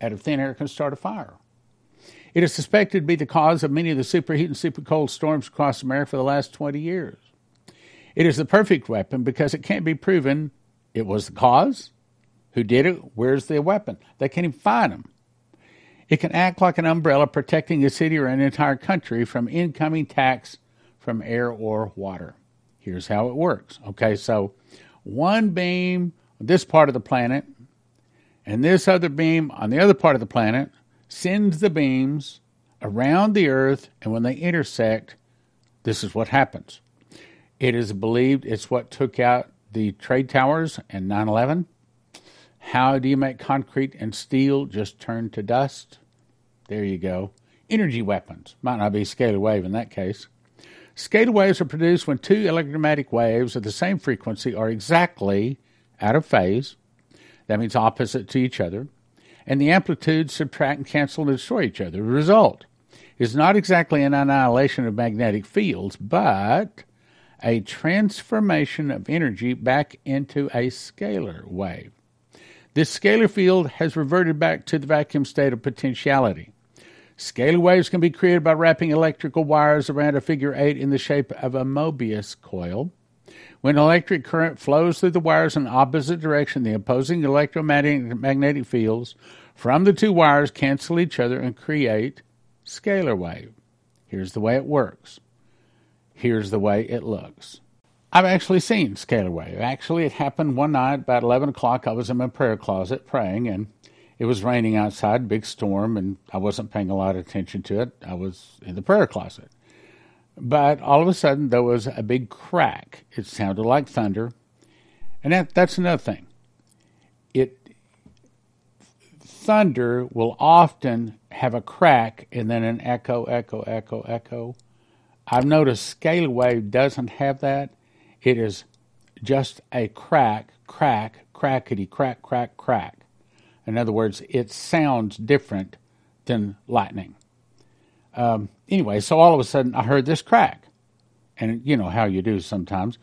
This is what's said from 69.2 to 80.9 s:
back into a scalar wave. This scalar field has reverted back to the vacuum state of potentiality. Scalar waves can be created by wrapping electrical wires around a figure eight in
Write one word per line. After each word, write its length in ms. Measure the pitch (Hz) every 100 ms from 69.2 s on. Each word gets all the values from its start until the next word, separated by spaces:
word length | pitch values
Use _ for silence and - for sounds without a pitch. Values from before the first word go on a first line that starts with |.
| 151 98 120
back 440 | 127 113 135 147 - -
into 400 | 135 139 143 139
a 140 | 123 127
scalar 800 | 123 - - 202 208 101 82 -
wave. 460 | 90 95 85 - _ _ _ _ _ - - _
This 260 | - 160 -
scalar 320 | 202 220 214
field 380 | 208 185 185 151
has 280 | - 160 160
reverted 420 | 143 175 170 156
back 260 | 165 160 -
to 120 | 160
the 80 | 139
vacuum 400 | 151 147 147 135
state 260 | - 139
of 100 | 120
potentiality. 880 | 135 123 139 123 - 139 123 92 - _ _ _ - - _ _
Scalar 420 | - - 131 175
waves 300 | 175 180 170
can 120 | 180
be 100 | 170
created 320 | 143 180 175
by 120 | 156
wrapping 360 | 156 165 160 170
electrical 540 | 151 160 151 151 165
wires 460 | 151 151 151 151 139
around 260 | 143 147 143
a 40 |
figure 340 | - 156 143
eight 220 | 135 143 139
in 140 | 139